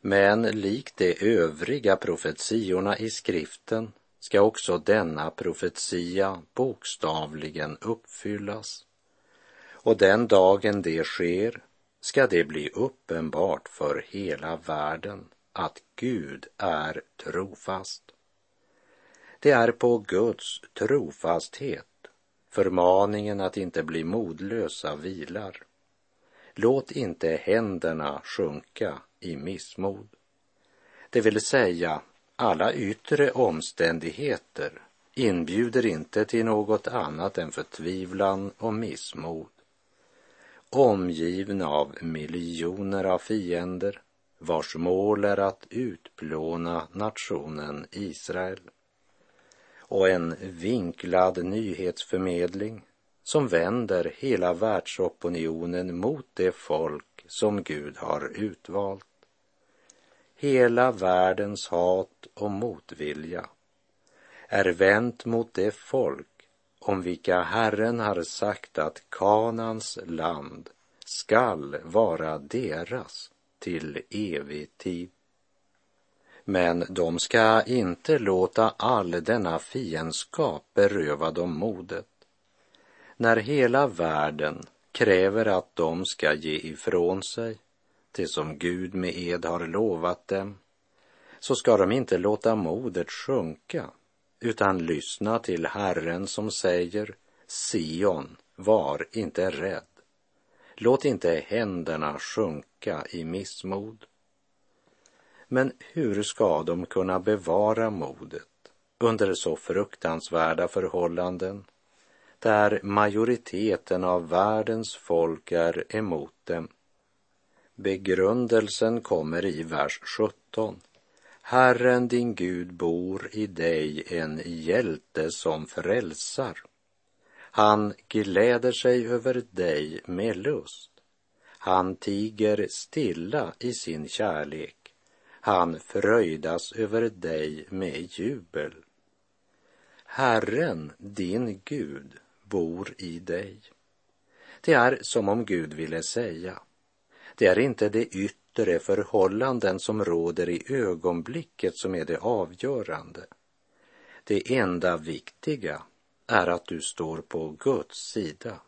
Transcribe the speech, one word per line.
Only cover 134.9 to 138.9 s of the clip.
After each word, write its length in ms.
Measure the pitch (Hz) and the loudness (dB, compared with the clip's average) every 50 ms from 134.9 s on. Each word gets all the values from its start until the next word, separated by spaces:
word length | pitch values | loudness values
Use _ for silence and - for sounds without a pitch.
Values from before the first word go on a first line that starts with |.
| _ _ _ _ _ _ _ _ - - | _ _ _ _ _ _ _ _ -20 -6
Han 400 | - - 101 90 87 85 82 78 | 0 2 4 4 4 2 0 -6
fröjdas 920 | - - - 101 95 101 110 120 107 85 78 76 76 80 82 85 - - - | -10 -6 -4 0 4 4 6 6 4 2 0 -4 -2 -2 -2 -2 -4 -6 -4
över 300 | 101 110 101 104 113 117 113 | -4 -4 -2 0 0 0 0
dig 580 | 104 92 87 85 80 78 76 78 76 76 78 - | -4 -4 -6 -4 -2 -2 -2 -4 -6 -10 -12 -10
med 500 | 95 95 95 87 69 71 90 90 - - | -6 -6 -4 -4 -6 -8 -10 -12 -8 -6
jubel." 560 | 90 113 143 120 87 82 - 78 73 73 76 78 76 _ | -4 -4 -4 -6 -10 _ -8 -6 -6 -6 -10 -14 -20 _